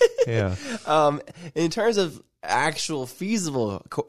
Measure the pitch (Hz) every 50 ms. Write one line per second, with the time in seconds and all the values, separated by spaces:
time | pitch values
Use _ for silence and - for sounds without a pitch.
0 | 494 - - - 494 123 113 110 101 95 92 98 - 277 233 - - 165 151 156
1 | 151 147 147 147 - - - - 175 156 - 160 170 165 - 233 208 233 226 202
2 | 185 156 - - - _ _ _ - - 98 120 143 160 147 - - - 156 135
3 | 127 123 - - 185 196 226 214 175 156 139 127 113 104 98 90 - - - -
4 | -